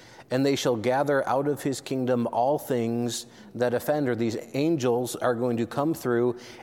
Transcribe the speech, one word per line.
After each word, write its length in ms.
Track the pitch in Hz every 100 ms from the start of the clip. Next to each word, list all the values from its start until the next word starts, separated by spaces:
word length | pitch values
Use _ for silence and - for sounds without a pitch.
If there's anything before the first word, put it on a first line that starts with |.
| - - -
and 140 | 127 139
they 100 | 139
shall 220 | 143 117
gather 500 | 110 131 143 139 -
out 220 | 127 143
of 140 | 135
his 180 | 143 131
kingdom 460 | - 135 123 123 117
all 260 | - 123 151
things 680 | - 123 117 117 120 113 - - - 113
that 180 | 123
offend," 340 | 120 - 151 135
or 80 | 113
these 220 | 117 113 -
angels 640 | 135 156 165 123 120 123 -
are 180 | 120 117
going 220 | 123 117
to 100 | 117
come 260 | - 151
through, 440 | 160 127 117 123 120 - -